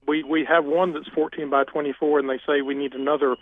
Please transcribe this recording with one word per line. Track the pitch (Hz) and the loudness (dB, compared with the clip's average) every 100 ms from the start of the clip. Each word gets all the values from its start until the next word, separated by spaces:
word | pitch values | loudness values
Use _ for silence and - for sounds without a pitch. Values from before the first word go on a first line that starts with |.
| - | -2
we, | 151 | -2
we | 139 160 | 0 -2
have | 151 165 147 | 2 2 2
one | 165 185 | 2 0
that's | 160 - | -2 -6
fourteen-by-twenty-four, | - 151 - 151 139 135 156 147 131 151 147 | -2 -2 -2 -2 0 0 -2 -4 -2 2 2
and | 135 | 2
they | 131 - | -4 0
say | 143 | 0
we | 135 | 0
need | 139 139 | -4 -4
another | 127 135 147 139 123 | -4 -2 2 0 0